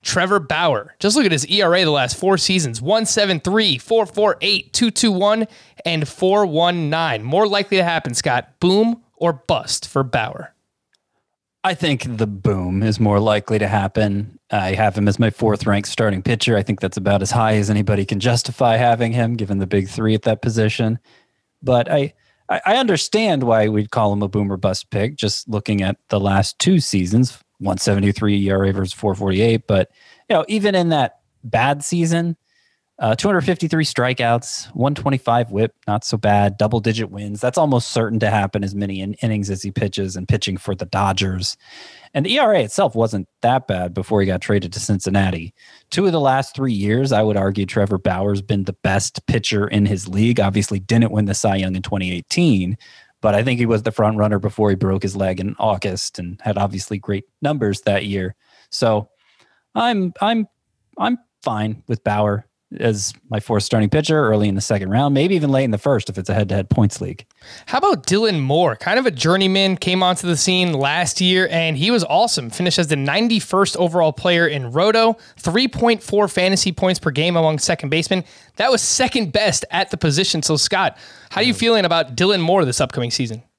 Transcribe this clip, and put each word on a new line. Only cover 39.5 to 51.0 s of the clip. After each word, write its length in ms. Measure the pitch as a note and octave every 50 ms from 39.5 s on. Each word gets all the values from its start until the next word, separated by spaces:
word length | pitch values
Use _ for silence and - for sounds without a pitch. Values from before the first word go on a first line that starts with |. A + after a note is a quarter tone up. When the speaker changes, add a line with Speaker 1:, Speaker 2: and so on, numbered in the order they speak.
Speaker 2:
as 120 | G2 F#2 -
he 80 | G2+
pitches 460 | F#2+ - A2+ G2+ - - G2 F#2+ F2+
and 100 | F#2 F#2
pitching 300 | - - G#2+ - - F#2
for 180 | F2 - - G2
the 120 | F#2 -
Dodgers. 720 | F2 - F#2+ G2+ G2 F#2+ F#2+ G#2 F#2+ F#2 F#2 F#2 - - _ _ - - - - - - - - - _
And 100 | C#3+ C#3+
the 80 | F#3 A3+
E 60 | C#4+
R 160 | C#4+ A3 G#3+
A 80 | F3+ A#2+
itself 320 | G#2 - - G3+ - -
wasn't 340 | A2+ A2+ A2 - G2+ F2+ _ _ _ -
that 240 | A#2 B2+ C3 B2+
bad 260 | - G2+ F#2 F2+ F2+ F2
before 300 | F#2+ F#2 - A2 G#2 G2
he 40 |
got 140 | F#2+ F#2 F2+
traded 320 | - - G2+ G2+ F#2+ F2 -
to 80 | -
Cincinnati. 720 | - - G#2 F#2 - F#2+ F#2+ G2 G2 F#2+ F2 E2+ E2 F#2 _ _ - - - - _ _
Two 160 | - - G3
of 60 | F#3+ E3
the 80 | D#3+
last 360 | C#3+ C3+ C3 C3+ C3+ - -
three 160 | - C3+ C3 A#2
years, 400 | G2 G2+ G#2 A2 B2 C3+ C3+ C3
I 100 | G#2+ A2
would 140 | G#2+ G#2+
argue 300 | G2+ F#2+ G2 G2 G#2 G2
Trevor 320 | F#2 - A2+ G2+ F#2+ G2+ F2+
Bauer's 420 | - G#2 E2+ F#2 G2 G#2 G2+ G2
been 240 | G2 - G#2+ G2 F#2+
the 80 | F#2+ F#2
best 540 | _ _ - F#2+ G2+ - - _ - -
pitcher 420 | - - A#2 G#2 - A2 G#2 G2+ -
in 160 | - G#2 G#2
his 240 | G2+ G#2 F#2 F#2+ F#2
league. 320 | F#2 G2+ G#2+ A#2 A#2+ A#2
Obviously 380 | G2+ G2 G2 G#2+ G2+ - G#2+ G2
didn't 340 | F#2+ - A#2 A#2